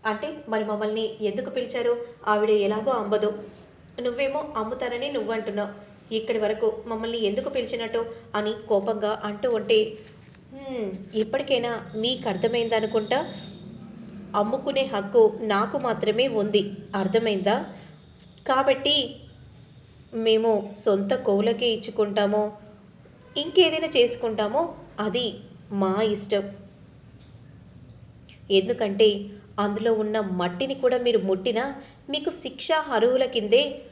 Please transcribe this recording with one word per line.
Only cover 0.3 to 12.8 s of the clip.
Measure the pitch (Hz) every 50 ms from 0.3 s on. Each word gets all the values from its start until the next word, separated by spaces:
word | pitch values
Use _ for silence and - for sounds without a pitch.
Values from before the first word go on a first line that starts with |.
| 302 - - 226
మరి | 220 214 214
మమ్మల్ని | 208 214 208 214 214 214 226 220 214 - -
ఎందుకు | 214 208 - - - -
పిలిచారు? | - 254 240 - - 247 233 240 240 240 - - - - - 220
ఆవిడ | 208 208 214 220 214 214
ఎలాగో | 202 196 214 214 220 269
అమ్మదు, | 262 233 208 202 208 214 208 208 214 - - - - - - - - - - - - -
నువ్వేమో | 240 247 240 247 277 269 277 294 311 294 - 226
అమ్ముతానని | 214 220 247 247 254 240 240 240 262 285
నువ్వు | 285 247 214 214
అంటున్నావు, | 226 220 214 226 196 202 208 202 202 - - - - - - - 226
ఇక్కడి | 220 220 - 233 220
వరకు | 214 208 214 214 233 214 214 - - 233
మమ్మల్ని | 226 220 226 233 233 233 220
ఎందుకు | 196 208 233 - -
పిలిచినట్టు?" | - 262 233 214 - 226 233 226 - 226 233 - - - - - -
అని | 208 208 208 220 214 - -
కోపంగా | 220 196 196 226 220 208 208 208 214 214 -
అంటూ | 208 208 208 - 254
ఉంటే, | 233 220 208 202 233 214 214 214 - - - - - - - - - - - -
"హ్మ్, | 262 269 277 269 262 240 214 196 185 185 - - -
ఇప్పటికైనా | 220 220 220 277 269 277 277 277 247 233 240 233 220 - - -
మీకు | 214 220 240 254 - - 226
అర్థమైందనుకుంటా. | 190 180 - 226 233 240 233 226 226 220